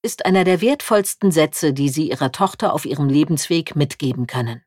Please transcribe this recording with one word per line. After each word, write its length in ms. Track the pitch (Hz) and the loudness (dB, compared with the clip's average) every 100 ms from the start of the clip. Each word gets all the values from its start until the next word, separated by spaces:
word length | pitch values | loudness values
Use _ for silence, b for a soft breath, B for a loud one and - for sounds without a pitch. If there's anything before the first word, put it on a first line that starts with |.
ist 220 | - - | -8 -4
einer 200 | - 190 | 2 4
der 160 | 185 180 | 4 2
wertvollsten 680 | 226 285 - 208 196 - 196 | 2 0 2 2 2 0 2
Sätze, 420 | 156 151 - 156 | 4 2 2 -2
die 160 | 135 139 | 0 0
Sie 220 | 135 156 | 0 -4
Ihrer 220 | 135 135 | -2 -4
Tochter 400 | - 196 - 214 | 0 -2 0 -2
auf 120 | - | -2
ihrem 240 | - 139 139 | -4 -2 2
Lebensweg 680 | 139 160 156 - 170 160 147 | 2 2 0 0 -2 -2 -2
mitgeben 500 | 143 - 135 123 120 | -2 -2 -4 -4 -4
können. 360 | 127 117 117 | -4 -4 -8